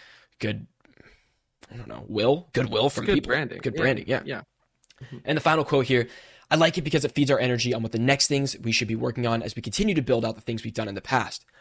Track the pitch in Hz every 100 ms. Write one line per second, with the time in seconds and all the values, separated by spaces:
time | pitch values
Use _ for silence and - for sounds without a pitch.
0 | - - _ - 110 107 - _ _ _
1 | - _ _ _ _ _ - 120 - 55
2 | - 104 117 165 - - - 110 139 -
3 | - 196 - 139 143 - 131 135 135 120
4 | - 123 135 123 - _ _ _ _ -
5 | 123 123 - 156 165 160 139 143 123 127
6 | 117 - - - - 160 165 170 143 151
7 | 143 - 139 131 127 120 123 117 113 113
8 | 123 139 - 139 139 - 117 110 110 113
9 | 123 120 120 117 - - 113 135 214 160
10 | 127 120 117 - - 113 110 110 107 98
11 | - 131 107 - _ _